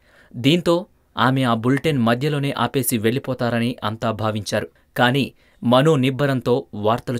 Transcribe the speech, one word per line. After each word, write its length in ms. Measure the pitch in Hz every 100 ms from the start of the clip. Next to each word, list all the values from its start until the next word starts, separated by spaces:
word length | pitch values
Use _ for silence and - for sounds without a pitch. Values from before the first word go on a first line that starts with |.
| _ _ _ 123 120
దీంతో 300 | 175 175 175 202 _ _ -
ఆమె 260 | 123 135
ఆ 100 | 127
బులెటిన్ 480 | 113 123 135 160 139 113
మధ్యలోనే 440 | 123 151 143 139 - 120
ఆపేసి 320 | 135 123 117 113
వెళ్ళిపోతారని 680 | 135 - 127 120 117 117 -
అంతా 280 | 107 110 117
భావించారు. 560 | 104 110 107 95 110 - _ _ -
కానీ 260 | 123 139 - - _ -
మనో 320 | 117 127 156 147
నిబ్బరంతో 580 | 131 127 143 127 123 131 - 104 107
వార్తలు 340 | 120 -